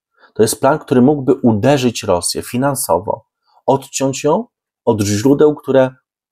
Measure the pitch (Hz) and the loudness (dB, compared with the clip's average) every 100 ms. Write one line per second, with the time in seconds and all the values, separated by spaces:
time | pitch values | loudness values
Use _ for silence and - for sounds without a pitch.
0 | _ _ _ - 110 - 135 151 - 123 | _ _ _ -2 -2 0 0 0 0 2
1 | 123 151 131 131 123 107 113 143 123 107 | 4 2 0 0 2 2 2 2 0 -2
2 | - 90 - - - 120 139 135 - 87 | -2 -2 -2 -8 -6 -4 -4 -4 -2 -2
3 | 101 - - _ _ _ - 131 - - | -2 -8 -10 _ _ _ -2 -2 -2 -6
4 | 135 135 147 170 240 _ _ _ - 107 | -4 -4 -2 -2 -4 _ _ _ -4 -2
5 | 101 104 127 139 151 151 - 131 131 131 | -2 0 2 4 2 0 0 2 0 -2
6 | _ _ _ | _ _ _